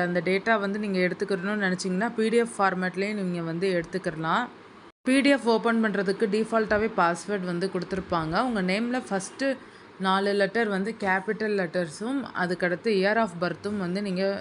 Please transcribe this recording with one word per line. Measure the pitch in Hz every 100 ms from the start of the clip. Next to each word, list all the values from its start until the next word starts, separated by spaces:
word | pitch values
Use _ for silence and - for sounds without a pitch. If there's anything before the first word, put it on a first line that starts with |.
| 180
அந்த | 175
டேட்டா | 175 190 190 220
வந்து | 196 208
நீங்க | 214 185 180
எடுத்துக்கணும்னு | 180 202 196 190 208 196
நினைச்சீங்கன்னா | 180 190 185 233 233
பி | 220
டி | 233
எஃப் | 233 -
ஃபார்மேட்லயே | 196 185 185 180 196
நீங்க | 214 185 175 165
வந்து | 165 196 175
எடுத்துக்கிறலாம். | 165 185 180 156 160 190 240 - - - - - -
பி | 262
டி | 277 277
எஃப் | 220
ஓப்பன் | 226 220 226
பண்றதுக்கு | 220 196 196 196 226
டிஃபால்ட்டாவே | 214 220 226 214 214 220 220
பாஸ்வேர்டு | 170 175 - 208 180
வந்து | 175 190
கொடுத்துருப்பாங்க. | 185 175 196 - 170 160 180 254
உங்க | 220
நேம்ல | 180 196 240 247 240
ஃபர்ஸ்ட் | 196 185 - 269 254 - - - - 190
நாலு | 190 202
லெட்டர் | 202 196 226 220
வந்து | 190 196 226
கேப்பிட்டல் | 196 190 190 208 220 202
லெட்டர்ஸும் | 175 180 170 143 220 277 - -
அதுக்கடுத்து | 180 180 180 175 226 196
year | 190 226
of | 220 170
பர்த்தும் | 175 160 202 208
வந்து | 175 185
நீங்க | 208 180 196 196